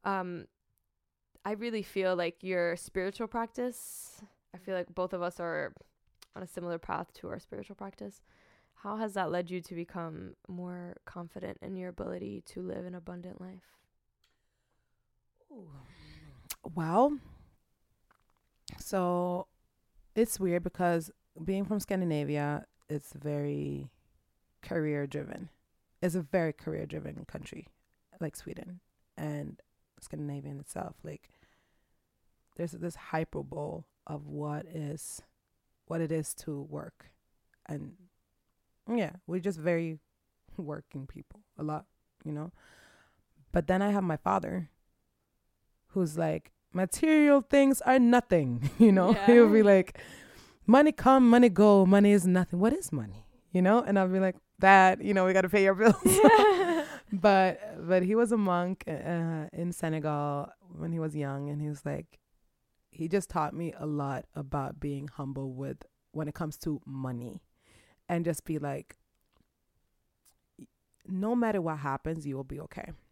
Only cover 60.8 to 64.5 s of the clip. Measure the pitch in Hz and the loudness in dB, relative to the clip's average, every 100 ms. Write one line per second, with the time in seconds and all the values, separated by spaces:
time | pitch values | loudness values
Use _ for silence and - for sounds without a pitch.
60.8 | 165 165 160 151 139 139 143 147 151 143 | -8 -6 -6 -6 -6 -6 -8 -6 -8 -8
61.8 | 151 143 160 _ _ _ _ _ _ _ | -8 -8 -10 _ _ _ _ _ _ _
62.8 | _ - 160 196 185 170 151 156 170 - | _ -10 -4 -4 -2 -4 -4 -4 -10 -8
63.8 | 151 147 139 135 - - 139 | -6 -6 -4 -6 -10 -12 -8